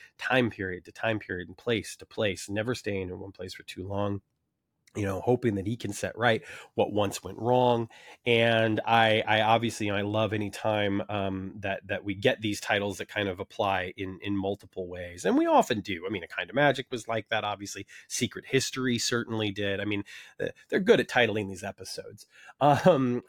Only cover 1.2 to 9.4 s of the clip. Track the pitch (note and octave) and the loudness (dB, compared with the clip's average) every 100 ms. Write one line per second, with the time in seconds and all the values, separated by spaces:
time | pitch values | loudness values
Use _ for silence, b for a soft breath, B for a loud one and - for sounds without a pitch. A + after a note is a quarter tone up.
1.2 | - F#2 E2+ F2+ - A2+ F2 - - - | -4 -8 -8 -8 -2 -2 -2 -12 -12 -2
2.2 | G#2+ F2 - G2+ A2 A#2+ - G2 F#2 F#2 | -2 -2 -4 -4 -2 -4 -4 -4 -4 -8
3.2 | G2 - F#2+ - - - F#2 G2+ G2+ G2+ | -12 -12 -12 -14 -14 -10 -6 -2 -2 -4
4.2 | - _ _ _ _ _ _ - G2 F#2 | -8 _ _ _ _ _ _ -4 -2 0
5.2 | A#2 B2 A#2+ G2+ F#2 A#2+ - - G2 - | 2 2 2 0 -2 -4 -6 -6 -6 0
6.2 | A#2 A2 B B B - G2 G#2 G2+ - | 2 2 B B B 0 2 2 0 -2
7.2 | F2+ F#2+ A2+ B2+ B2 A#2 A#2 B B B | -10 -4 2 4 4 2 0 B B B
8.2 | B2 A#2 A#2 A2+ A2 G#2+ - A#2 A2 A2 | 2 4 6 4 2 2 4 6 6 4
9.2 | G#2 G#2+ | 4 4